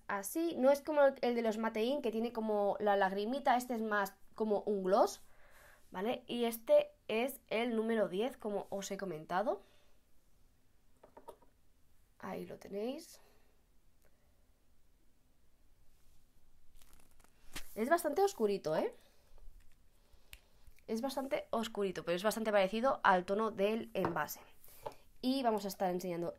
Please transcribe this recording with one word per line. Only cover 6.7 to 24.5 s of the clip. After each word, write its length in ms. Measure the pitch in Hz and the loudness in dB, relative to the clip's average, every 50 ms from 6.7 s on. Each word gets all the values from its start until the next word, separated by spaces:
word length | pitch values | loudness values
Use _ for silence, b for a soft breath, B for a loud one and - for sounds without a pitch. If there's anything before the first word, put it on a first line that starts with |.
| 294 294 - - - _ _ - | 6 6 6 4 -8 _ _ -2
es 320 | 220 226 240 277 277 - _ - | 0 0 0 -2 -4 -8 _ -4
el 260 | - 220 240 247 233 | -2 -2 0 0 0
número 340 | 220 220 226 233 226 202 170 | 0 0 0 2 2 2 0
diez, 280 | 175 190 226 269 262 | 0 -2 -2 -2 -4
como 300 | - - 214 202 190 - - | -6 -6 -4 -4 -4 -6 -6
os 220 | - 202 196 - | -8 -8 -6 -6
he 80 | 196 196 | -8 -6
comentado. 640 | 196 185 156 156 160 - 175 185 208 277 381 403 b b b b b b b b b _ - - _ _ - _ - - _ _ _ - _ - _ - - - - - - - - - - _ - - _ _ - - - _ - - - - - _ - - | -6 -6 -6 -8 -6 -2 -2 0 0 0 -2 -4 b b b b b b b b b _ -20 -20 _ _ -20 _ -20 -20 _ _ _ -20 _ -20 _ -20 -20 -20 -20 -20 -20 -20 -20 -20 -20 _ -20 -20 _ _ -20 -20 -20 _ -20 -20 -20 -20 -20 _ -20 -14
Ahí 260 | - 196 190 180 180 | -10 -8 -8 -8 -8
lo 140 | 175 - - | -10 -12 -14
tenéis. 640 | - - 190 202 214 247 277 320 - - - - b b b b b b b b b b b - _ - - - - - - _ _ _ _ _ - _ - _ _ - - - - - - _ _ - - _ _ _ _ - - - - - - - - - - - - - - - - - - _ - - - - - - - - - - - - - - - - - - - - - - - - - - - - - | -14 -10 -8 -6 -4 -4 -6 -8 -12 -18 -20 -20 b b b b b b b b b b b -20 _ -20 -20 -20 -20 -20 -20 _ _ _ _ _ -20 _ -20 _ _ -20 -20 -20 -20 -20 -20 _ _ -20 -20 _ _ _ _ -20 -20 -20 -20 -20 -20 -20 -20 -20 -20 -20 -20 -20 -20 -20 -20 -20 -20 _ -20 -20 -20 -20 -20 -18 -18 -16 -16 -16 -16 -16 -16 -18 -18 -18 -20 -20 -20 -20 -20 -16 -12 -8 -6 -6 -6 -6 -4
Es 140 | 202 226 277 | -2 2 2
bastante 340 | 330 339 - 302 285 392 | 2 2 2 0 2 2
oscurito, 540 | 392 392 - - 220 202 202 185 - 156 156 | 2 2 2 0 0 0 0 0 0 0 0
¿eh? 160 | 185 294 480 - b b b b b b b b b - - - - - - - _ - - - b b b b b b b b b b b b b b b b - - - | 0 0 -2 -4 b b b b b b b b b -14 -14 -16 -16 -18 -20 -20 _ -20 -20 -20 b b b b b b b b b b b b b b b b -16 -8 -6
Es 120 | 226 220 | -4 -4
bastante 480 | 254 269 262 285 262 269 - - - - | -2 -4 -4 -4 -4 -2 -4 -4 -4 -4
oscurito, 540 | - 226 220 226 - 202 202 190 180 165 - | -4 -4 -4 -4 -2 -2 -2 -2 -2 -4 -2
pero 100 | 170 170 | -2 -2
es 80 | 180 | 0
bastante 300 | 196 214 208 226 220 220 | 0 0 0 0 0 2
parecido 480 | 208 202 190 190 214 226 233 269 - - | 4 4 4 4 2 2 2 2 2 4
al 220 | - 196 190 180 180 | 4 6 6 6 4
tono 260 | - 196 214 226 214 | 2 0 0 0 -2
del 400 | - 190 196 208 220 226 226 - | 0 0 0 0 0 -2 -4 -4
envase. 480 | - 196 180 170 170 160 147 - - - - - | -4 -2 -2 0 0 -2 -4 -4 -6 -14 -16 -20